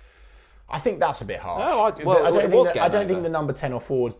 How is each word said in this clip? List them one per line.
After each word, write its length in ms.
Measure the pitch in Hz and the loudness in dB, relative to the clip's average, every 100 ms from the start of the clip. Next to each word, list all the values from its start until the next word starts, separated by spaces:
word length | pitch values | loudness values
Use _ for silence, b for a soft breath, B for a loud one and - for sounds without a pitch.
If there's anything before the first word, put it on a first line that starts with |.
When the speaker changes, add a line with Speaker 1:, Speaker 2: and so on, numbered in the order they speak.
| b b b b b b - | b b b b b b -12
Speaker 1:
I 100 | 151 | -4
think 200 | 240 175 | -4 -2
that's 200 | 160 - | -2 -2
a 40 | |
bit 160 | 104 92 | -8 -10
harsh. 200 | 180 170 | -6 -4
Speaker 2:
No, 200 | 277 269 | -2 2
I, 240 | 214 - | 0 0
well, 220 | 151 180 160 | 2 4 4
Speaker 1:
I 40 | |
don't 80 | 175 | 2
Speaker 2:
it 20 | |
Speaker 1:
think 120 | - | 4
Speaker 2:
was 140 | 220 170 | 4 4
Speaker 1:
that, 60 | |
Speaker 2:
game 80 | - | 2
Speaker 1:
I 60 | 175 | 0
don't 180 | 208 196 | 0 0
think 120 | 185 | -2
Speaker 2:
over. 100 | 165 | -2
Speaker 1:
the 40 | |
number 200 | 160 143 | -4 -4
ten 200 | 131 139 | -4 -6
or 80 | 123 | -6
forward 340 | - 135 120 - | -4 -2 -2 -4